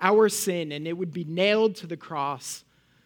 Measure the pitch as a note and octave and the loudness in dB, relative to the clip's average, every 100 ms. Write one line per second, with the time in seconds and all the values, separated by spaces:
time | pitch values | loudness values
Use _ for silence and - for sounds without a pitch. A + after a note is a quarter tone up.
0 | F#3 G#3 G#3+ G#3 G3+ F3 D#3 D3 D#3 E3+ | 4 6 4 2 -2 -2 -4 -6 -6 -6
1 | F#3 D#3+ D#3 E3 G3+ G#3+ A3 F#3 E3 E3+ | -6 -6 -4 0 2 4 2 0 -10 -12
2 | - D#3 C#3 C3 - - _ _ _ _ | -8 -4 -4 -6 -10 -14 _ _ _ _